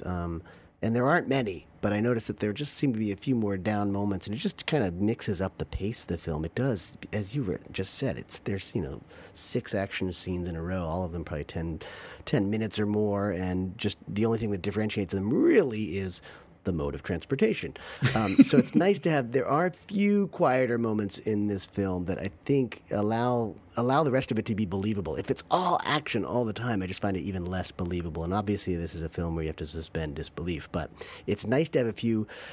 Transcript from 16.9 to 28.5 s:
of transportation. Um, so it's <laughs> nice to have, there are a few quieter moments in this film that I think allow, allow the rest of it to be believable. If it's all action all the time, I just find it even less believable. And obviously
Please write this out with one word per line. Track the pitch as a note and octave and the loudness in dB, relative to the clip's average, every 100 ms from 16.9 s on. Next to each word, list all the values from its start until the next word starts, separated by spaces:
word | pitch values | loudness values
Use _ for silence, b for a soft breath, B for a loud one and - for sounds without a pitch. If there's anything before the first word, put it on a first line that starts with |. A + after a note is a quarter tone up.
| C#2+ | -4
of | |
transportation. | - E2+ - C#3 A3 - - - B B C3 C3 | -4 -4 -2 2 2 0 -6 -10 B B 0 2
Um, | G2 - | 2 8
so | - C#3+ | 8 8
it's | - D3+ | 6 4
<laughs> | F3+ | 4
nice | G3+ | 4
to | F3 | 4
have, | D3+ A#2+ | 2 2
there | C3 F#2 | 0 2
are | C#3+ F3+ | 2 2
a | |
few | - - G3+ G3+ G3+ G3 | -2 -6 2 4 4 2
quieter | - D#3+ B2+ B2+ A#2 | 2 4 6 4 2
moments | A#2 G#2+ G2+ - | 2 2 0 -2
in | A2 G#2+ G#2 | 0 0 2
this | G2 - | 0 -4
film | - G2 F2+ F2 | -2 0 0 -2
that | F#2 | -2
I | F#2+ - - | -4 -6 2
think | C#3 B2 - - | 2 2 -4 -4
allow, | - G#2 A2+ B2 A#2+ A2 - - - | 0 2 2 2 2 0 -4 -8 -2
allow | A#2+ C#3 | 2 4
the | D#3 | 4
rest | B2+ C3 | 2 2
of | A2 | 0
it | - | 0
to | G#2 | 0
be | G#2 | 0
believable. | G2 G#2 G2+ D#2+ D2 | 0 0 0 -2 -4
If | - | -2
it's | C3 - | -4 0
all | E3 F3+ F3 - | 2 2 2 2
action | D3+ D3+ E3 - | 0 0 -2 0
all | A#2 | 0
the | A#2 | 0
time, | G#2 B2 G#2+ | -2 0 0
I | F#2 | -2
just | F#2+ | -2
find | G2+ F#2+ | 0 0
it | |
even | D#2+ F#2+ F2 | -2 -2 -2
less | F#2 E2+ | -2 -4
believable. | - F2+ F2+ E2+ D#2+ | -4 -2 -2 -2 -4
And | E2 | 0
obviously | G2 G#2 | 0 0